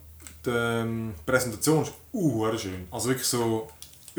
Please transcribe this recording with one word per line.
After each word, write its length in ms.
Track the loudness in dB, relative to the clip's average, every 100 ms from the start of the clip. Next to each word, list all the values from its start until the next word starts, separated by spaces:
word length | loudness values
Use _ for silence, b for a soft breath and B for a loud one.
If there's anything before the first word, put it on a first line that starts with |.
| -18 -20 -20 -8
die, 60 | -2
ähm, 640 | 0 2 0 -2 -4 -6 -8
Präsentation 580 | 2 2 2 0 4 4
ist, 80 | 2 -6 -8
uh, 460 | 0 2 2 2 0
schön. 280 | -4 -8 -8
Also 180 | -4 0
wirklich 180 | 0 0
so... 400 | 2 2 0 -2 -12 -20 -20 -10